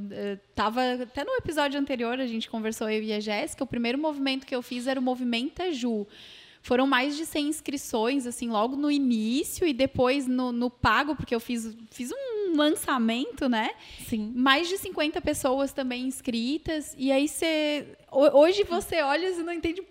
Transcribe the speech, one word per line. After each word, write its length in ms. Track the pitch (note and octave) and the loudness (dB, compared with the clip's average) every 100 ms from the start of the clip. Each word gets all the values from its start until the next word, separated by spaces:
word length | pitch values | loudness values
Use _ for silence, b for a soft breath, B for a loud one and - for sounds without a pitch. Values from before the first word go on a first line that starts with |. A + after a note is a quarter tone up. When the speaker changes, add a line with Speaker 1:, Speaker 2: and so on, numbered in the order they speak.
| G3+ | -8
Speaker 1:
eh, 280 | G3+ G3+ G3 - - | -8 -6 -8 -10 -2
tava 260 | G#3 A#3 B3+ B3 | 0 2 0 0
até 200 | A#3+ C#4 | -4 -6
no 100 | D4+ B4+ | -4 -2
episódio 440 | - D#4 C#4+ C#4+ | -2 0 0 0
anterior, 400 | C#4 C4 A#3 B3+ | -2 -2 -2 -2
a 60 | C4 | -2
gente 240 | A3+ - | -4 -6
conversou, 400 | A3+ A3 A3+ A3 | -4 -4 -2 -2
eu 140 | G#3+ | -2
e 100 | A3 | -2
a 60 | G#3+ | -4
Jéssica, 440 | G#3+ G#3 D#4 - | -2 -2 -4 -4
o 40 | C4 | -4
primeiro 320 | B3 A#3 C4+ | -2 0 0
movimento 480 | D#4 C#4+ C4+ C4 - | 0 0 -2 -2 -4
que 80 | B3 | -6
eu 60 | |
fiz 240 | A#3+ B3 B3 | -4 -4 -2
era 120 | C4+ | 0
o 40 | |
Movimenta 680 | B3+ B3+ B3 A#3 C4+ - F4+ | 0 0 -2 -2 -4 -4 -4
Ju. 360 | C#4 A#3+ A3 G3+ B B B B B | -2 -2 -2 -4 B B B B B
Foram 220 | - B3 C4+ | -2 2 4
mais 280 | C4 C#4 D4 | 2 2 -2
de 100 | E4 | -4
cem 200 | D#4 D4 | -2 -2
inscrições, 800 | D#4 - C#4 - A#3 A3 C#4 A#3+ | -4 -6 -8 -4 0 2 0 -2
assim, 220 | A#3 A#3 | -6 -2
logo 260 | A3 A#3 C#4 | 0 0 0
no 140 | D4 | 2
início 760 | D4 C4+ A3+ G#3+ B3+ G4+ - F4 | 2 2 2 2 0 -2 0 0
e 60 | |
depois 540 | A#3+ C4 - B3 C#4 B3+ | 2 0 2 2 2 0
no, 240 | B3+ B3+ | 0 0
no 180 | A#3+ B3 | 0 -2
pago, 460 | - B3 A3 C#4+ D4 | 0 2 4 2 -2
porque 180 | - | -2
eu 60 | A#3 | -4
fiz, 360 | A3+ A#3+ A3+ A3+ A3 | -2 -6 -6 -12 -18
fiz 200 | - B3 | -10 -8
um 440 | A#4+ C5+ G#4+ G4+ D4+ | -6 -6 -2 0 2
lançamento, 920 | D4+ E4+ - C4+ A3+ A#3 D#4 - C4+ | 4 2 0 0 2 0 -4 -2 0
né? 200 | A#3 B3 A4+ B B - | 0 -2 -6 B B -6
Speaker 2:
Sim. 240 | A3+ G#3+ B3 | -4 -4 0
Speaker 1:
Mais 320 | C4 C4+ E4+ | 4 4 4
de 100 | G4 | -2
cinquenta 400 | G4+ F4+ D4+ E4+ | -4 -2 -2 0
pessoas 520 | D4 D4+ C#4 C4 C#4 | -2 0 0 2 0
também 320 | - C4 B3 B3+ | -2 -4 -4 -4
inscritas. 880 | - - A3+ A#3 D#4 - D#4 C#4 - | -6 -4 -2 -2 -2 -2 -6 -6 -4
E 140 | C4 | 2
aí 160 | C4+ D4 | 2 2
cê, 720 | - E4 D#4 D4+ D4 - - - | 0 0 0 0 -2 -6 -16 -2
ho-, 260 | C4+ D4 C#4 | 6 8 10
hoje 240 | D#4 G4+ | 8 6
você 380 | F#4+ F4 F#4+ E4+ | 2 0 -2 0
olha 240 | C#4 D4 F#4 | 2 2 0
e 160 | F4 | -2
não 100 | E4 | -4
entende 280 | E4+ E4 F4 F4+ | -4 -4 -6 -10